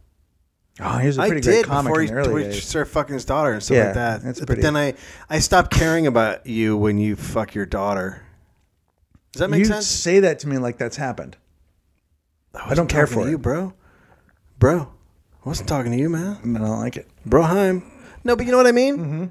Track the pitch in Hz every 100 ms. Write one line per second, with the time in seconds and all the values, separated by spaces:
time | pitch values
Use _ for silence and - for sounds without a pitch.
0 | _ _ _ _ _ _ _ - 92 120
1 | 135 139 196 160 123 226 214 139 135 156
2 | 156 120 135 107 101 101 - 156 143 156
3 | 143 135 113 143 147 107 - 127 104 101
4 | 117 135 127 123 117 113 156 151 143 127
5 | - - - 156 - 185 175 - 160 165
6 | 156 117 110 92 - 113 110 107 107 104
7 | 107 101 - 117 107 104 95 101 101 98
8 | 92 - - _ _ _ _ _ _ _
9 | _ _ _ - 185 160 220 214 202 -
10 | 170 190 190 147 147 135 123 120 117 -
11 | 135 - 69 - _ _ _ _ _ _
12 | _ _ _ _ _ - - 147 170 147
13 | - 117 120 156 120 151 190 - _ _
14 | _ _ _ _ _ - 127 170 135 -
15 | _ _ _ _ 131 - 95 143 117 120
16 | 156 160 185 202 117 113 107 110 120 -
17 | - _ - 131 165 190 190 180 - -
18 | - - 240 240 247 247 247 240 269 285
19 | 160 156 180